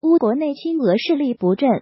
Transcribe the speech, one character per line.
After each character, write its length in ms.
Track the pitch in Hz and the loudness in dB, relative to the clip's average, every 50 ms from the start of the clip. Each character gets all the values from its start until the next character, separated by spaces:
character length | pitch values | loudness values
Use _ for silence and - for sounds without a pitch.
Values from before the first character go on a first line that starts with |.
| - | 2
乌 160 | 320 330 330 | 2 2 2
国 160 | - 214 220 | 2 2 0
内 200 | 277 311 302 285 | 0 -2 -4 -6
亲 260 | - - 330 330 320 | -6 -6 -6 -4 -2
俄 180 | 269 202 175 226 | 0 2 0 0
势 160 | - - 339 | 0 0 -2
力 200 | 277 294 262 240 | 0 0 -2 -4
不 200 | - - 180 185 | -2 0 0 0
振 140 | - 277 269 220 - | 2 2 0 0 0